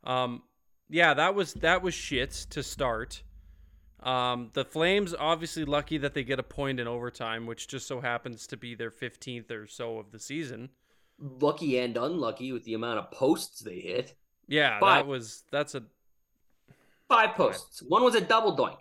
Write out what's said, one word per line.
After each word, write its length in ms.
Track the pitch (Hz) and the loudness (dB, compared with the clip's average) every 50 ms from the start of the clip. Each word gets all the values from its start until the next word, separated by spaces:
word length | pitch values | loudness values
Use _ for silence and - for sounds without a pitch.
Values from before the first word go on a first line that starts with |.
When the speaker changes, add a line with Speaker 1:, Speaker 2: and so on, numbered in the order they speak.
| - | -4
Speaker 1:
um, 380 | - 127 127 127 120 120 - - _ _ _ _ _ _ _ _ _ | -2 0 0 0 -2 -4 -8 -14 _ _ _ _ _ _ _ _ _
yeah, 240 | - 165 170 160 143 | 2 4 6 6 6
that 200 | 135 156 185 202 | 4 4 2 2
was, 180 | 202 190 - - | 0 -2 -2 -4
that 280 | - - 160 180 185 185 | 0 2 4 4 4 2
was 100 | 185 165 | -2 -4
shit 360 | - - - 143 123 127 147 - - - - | -4 -6 -4 -2 -2 -2 -2 -6 -12 -12 -10
to 120 | - 156 131 | -8 -8 -8
start. 600 | - - - 143 123 117 110 120 - - - - - - - - - - _ - - - - _ - _ _ - | -8 -6 -4 -2 -2 -2 -2 -6 -10 -12 -16 -16 -20 -20 -20 -20 -20 -20 _ -20 -20 -20 -20 _ -20 _ _ -4
Um, 480 | 127 127 127 123 123 123 123 120 110 _ | 0 0 2 2 0 0 -2 -4 -6 _
the 120 | 139 131 | -4 -4
Flames 500 | - - 156 160 175 190 208 208 175 170 - | -2 0 0 2 4 4 2 2 0 -4 -2
obviously 460 | 143 156 165 160 165 160 - 165 156 | 0 0 0 0 -2 -8 -6 -6 -2
lucky 320 | 147 143 147 143 - 156 151 | 0 0 0 0 0 -4 -2
that 140 | 135 143 - | -2 -2 -2
they 100 | 147 131 | -4 -2
get 160 | 113 139 127 | -2 -2 -4
a 40 | 127 | -4
point 360 | - - - 143 135 135 127 | -8 -6 -6 -4 -4 -2 -4
in 60 | 120 | -4
overtime, 600 | 117 120 120 120 120 - - 123 113 113 113 117 | -4 -4 -6 -6 -8 -8 -8 -6 -6 -6 -6 -6
which 200 | 113 117 - - | -8 -8 -10 -10
just 200 | - - 135 - - | -10 -10 -10 -8 -6
so 120 | 139 123 | -8 -4
happens 460 | 123 123 120 117 - 127 120 110 - - | -2 -2 -4 -2 -4 -8 -12 -12 -12 -14
to 80 | - | -14
be 180 | 107 - 120 120 | -12 -12 -14 -10
their 160 | 104 117 113 | -8 -8 -10
fifteenth 600 | 107 _ - 120 - - - 135 123 120 110 _ | -8 _ -10 -10 -10 -10 -12 -10 -10 -10 -10 _
or 160 | 117 110 107 | -10 -10 -10
so 320 | 101 - - 123 117 113 110 | -14 -12 -10 -8 -6 -6 -8
of 140 | 107 101 107 | -10 -14 -16
the 60 | 110 | -16
season. 480 | - - 139 156 165 131 117 110 120 135 _ _ _ _ _ _ _ _ _ _ | -12 -10 -8 -8 -8 -8 -10 -12 -14 -16 _ _ _ _ _ _ _ _ _ _
Speaker 2:
Lucky 600 | 139 139 131 127 143 147 156 151 175 147 127 123 | -14 -14 -4 2 2 2 2 2 0 0 2 2
and 180 | 123 120 113 | 0 0 -2
unlucky 560 | 117 120 147 175 175 131 113 110 - 123 131 131 | -2 -2 -2 -2 -2 -2 -2 -4 -6 -8 -8 -8
with 120 | 117 - | -8 -6
the 100 | 113 110 | -6 -4
amount 240 | 110 117 120 117 107 | -4 -4 -2 -4 -4
of 120 | - - | -6 -6
posts 500 | - - 131 131 165 - - - - - | -4 0 4 4 4 2 0 -10 -12 -14
they 200 | - 104 92 90 | -14 -12 -12 -10
hit. 340 | - 90 90 123 - - - _ _ _ _ _ _ - | -8 -4 -4 -4 -4 -4 -10 _ _ _ _ _ _ -2
Speaker 1:
Yeah, 300 | 139 151 147 135 113 104 | 0 2 2 2 4 4
Speaker 2:
Five. 280 | - 196 185 151 143 | 6 6 6 6 4
Speaker 1:
that 40 | 139 | 2
was, 320 | 139 127 113 110 - - _ _ | -4 -6 -6 -8 -16 -18 _ _
that's 240 | - 143 147 139 - | -2 -2 -2 -2 -6
a 80 | 139 113 95 _ _ _ _ _ _ _ _ _ _ _ _ _ _ _ _ - _ _ _ _ _ _ _ | -12 -12 -12 _ _ _ _ _ _ _ _ _ _ _ _ _ _ _ _ -20 _ _ _ _ _ _ _
Speaker 2:
Five 260 | - 233 220 214 - | 6 8 8 6 4
posts. 480 | - 165 113 95 - - - - - - - | 4 4 4 4 0 -10 -12 -16 -16 -2 4
One 160 | 175 220 254 | 4 6 6
was 100 | 247 226 | 8 6
a 60 | 226 | 4
double 360 | 185 - 226 226 226 208 165 | 4 6 4 4 6 4 4
doink. 200 | 143 123 98 - - | 2 0 0 0 -8